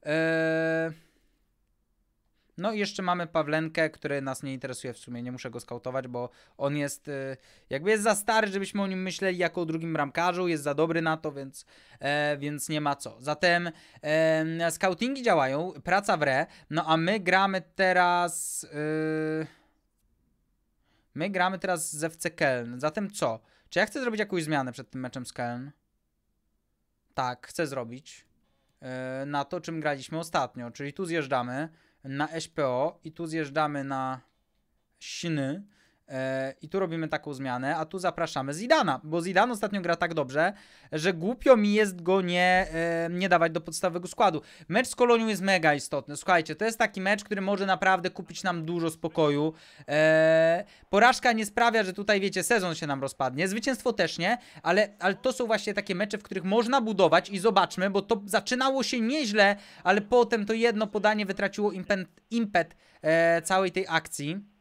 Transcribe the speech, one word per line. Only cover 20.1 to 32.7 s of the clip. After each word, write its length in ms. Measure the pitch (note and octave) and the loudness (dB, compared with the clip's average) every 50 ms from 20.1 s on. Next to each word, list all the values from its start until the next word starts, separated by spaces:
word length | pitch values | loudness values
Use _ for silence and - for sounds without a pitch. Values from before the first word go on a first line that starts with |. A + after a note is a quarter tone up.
| _ _ _ _ _ _ _ _ _ _ _ _ _ _ _ _ _ _ _ _ _ | _ _ _ _ _ _ _ _ _ _ _ _ _ _ _ _ _ _ _ _ _
my 160 | C#3 D#3+ G3+ | -6 -6 -4
gramy 280 | G3 F#3 F3+ F#3 F#3+ F3+ | 0 0 0 0 0 -4
teraz 340 | - F#3 F3+ E3 D3+ - - | -2 -2 -2 -2 -4 -8 -6
z 120 | D3+ D#3 | -6 -6
F 120 | E3 D#3+ | -6 -6
C 140 | _ - E3+ | _ -8 -8
Köln. 500 | E3 - E3 C#3+ C3 B2 A#2+ A#2 A#2+ B2 | -2 0 0 2 2 0 -4 -6 -10 -4
Zatem 300 | C3+ D#3 D#3 - G3+ F#3 | -4 -4 -4 -4 -6 -6
co? 300 | - - E3+ B2+ A2 A2 _ _ _ _ _ _ | -4 -4 -2 -2 -4 -4 _ _ _ _ _ _
Czy 100 | - F3 | -2 -2
ja 80 | G3+ | -2
chcę 140 | G#3+ - C#4+ | 0 -2 -4
zrobić 180 | C4 A#3+ A3+ G#3+ | -4 -4 -2 -2
jakąś 260 | G#3+ G#3 - F3 D#3+ | -4 -2 -2 -4 -2
zmianę 280 | D3+ D#3 C#3+ C3 B2+ A#2+ | 0 0 -2 -2 -2 -6
przed 180 | - B2 _ | -12 -16 _
tym 100 | - C3+ | -12 -12
meczem 260 | B2+ B2+ - C3+ B2 | -12 -10 -10 -12 -14
z 60 | - - | -12 -8
Köln? 380 | - B2 A#2+ A#2+ A#2+ C3 C#3+ C#3+ _ _ _ _ _ _ _ _ _ _ _ _ _ _ _ _ _ _ _ _ _ _ _ _ _ _ _ _ | -8 -6 -6 -6 -8 -10 -14 -18 _ _ _ _ _ _ _ _ _ _ _ _ _ _ _ _ _ _ _ _ _ _ _ _ _ _ _ _
Tak, 320 | - C3 B2+ B2 - - | -4 -4 -4 -4 -8 -14
chcę 200 | - - - E3+ | -14 -6 -6 -6
zrobić, 600 | C#3 C3+ C3 A#2+ A#2 A#2+ C3 C#3+ - - - _ _ _ _ _ _ _ _ _ _ _ _ | -4 -4 -8 -8 -10 -12 -16 _ -20 -20 -20 _ _ _ _ _ _ _ _ _ _ _ _
e, 440 | - C3 B2+ B2+ B2+ B2+ C3 C3 C#3 | -14 -12 -10 -10 -8 -8 -8 -8 -8
na 180 | C#3+ D3 C#3+ C#3+ | -4 -4 -4 -4
to, 160 | - - F3 | -4 -6 -8
czym 200 | D#3 - E3 D#3+ | -8 -6 -8 -4
graliśmy 380 | D3+ D3+ C#3+ C3+ C3 - D#3+ D#3+ | -4 -4 -4 -4 -8 -8 -8 -8
ostatnio, 520 | E3 D#3+ - E3+ C3+ B2 _ B2+ A#2+ A#2+ | -8 -4 -2 -2 -2 -2 _ -12 -12 -12
czyli 220 | A#2 - C#3+ C#3+ C#3 | -12 -10 -10 -10 -8
tu 140 | - F#3+ | -8 -6
zjeżdżamy 640 | E3+ E3 E3 D3 C3 C#3 B2+ A#2+ B2 B2 C3+ D#3 D#3+ D#3 _ _ _ _ _ _ | -4 -2 -4 -2 0 -2 -2 -2 -2 -6 -6 -6 -8 _ _ _ _ _ _ _
na 240 | C3+ C3+ C#3 D3 D#3 | -10 -4 -4 -4 -4
S 200 | E3 E3 D#3+ - | -4 -8 -10 -8
P 180 | _ - D3 | _ -2 -2
O 340 | C3 | 0